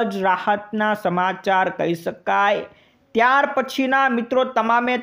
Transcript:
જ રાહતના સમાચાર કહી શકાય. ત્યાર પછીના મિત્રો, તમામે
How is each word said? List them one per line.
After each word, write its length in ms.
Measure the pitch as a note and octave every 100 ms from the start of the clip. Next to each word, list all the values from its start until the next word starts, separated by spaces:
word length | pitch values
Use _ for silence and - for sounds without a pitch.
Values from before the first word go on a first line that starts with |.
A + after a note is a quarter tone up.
| A3
જ 120 | G3
રાહતના 680 | F#3+ F3+ - G#3 - G#3+ G#3+ G#3 F#3+
સમાચાર 600 | F3 F#3 F#3 G3 F#3+ F#3
કહી 260 | F3+ D#3 E3+
શકાય. 720 | F3 - - G3 G3+ G#3 - - _ _ _ A3
ત્યાર 300 | A#3+ C4+ C#4+ C#4
પછીના 480 | C4 - C4 C4+ C4+
મિત્રો, 360 | A#3+ A#3 B3+ B3+ A#3+
તમામે 360 | A3+ A#3 B3 B3